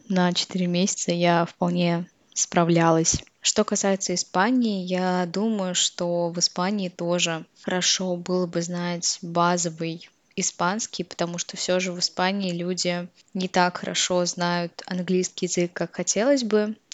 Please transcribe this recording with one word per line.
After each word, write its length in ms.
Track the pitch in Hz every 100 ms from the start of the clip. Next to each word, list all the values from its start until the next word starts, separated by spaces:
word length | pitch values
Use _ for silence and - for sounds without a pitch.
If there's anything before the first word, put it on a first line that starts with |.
| -
на 240 | 185 175
четыре 340 | 175 - 185 180
месяца 440 | 175 190 - -
я 340 | 170 175 170 170
вполне 600 | - 175 175 175 170 175 _ _
справлялась. 880 | - - 180 170 170 165 160 165 - - _
Что 220 | - -
касается 500 | 208 208 196 196 -
Испании, 720 | 175 - 180 208 254 233 196
я 420 | 180 180 185 180 175
думаю, 480 | 190 220 214 185
что 560 | 180 - - 175 175 170
в 100 | 175
Испании 500 | - - 180 208 185
тоже 560 | - 170 175 170 160 - _
хорошо 560 | - 180 175 - 185 175
было 300 | 175 185 175
бы 140 | 170
знать 560 | 170 175 175 175 - -
базовый 880 | 175 170 175 180 180 160 165 165 - _ _ -
испанский, 680 | 180 - 175 214 - -
потому 340 | 175 - 170 175
что 180 | - 190
всё 240 | - 185
же 120 | 185
в 60 | 175
Испании 520 | - - 185 202 190
люди 560 | 175 175 185 180 175 175 _ _
не 140 | 190 185
так 300 | 185 180 -
хорошо 480 | - 180 - 180 175
знают 580 | 180 175 175 170 - -
английский 600 | 180 175 185 180 - 175
язык, 260 | - 175
как 220 | - 170 -
хотелось 480 | 180 196 240 285
бы 320 | 226 214 208 214 -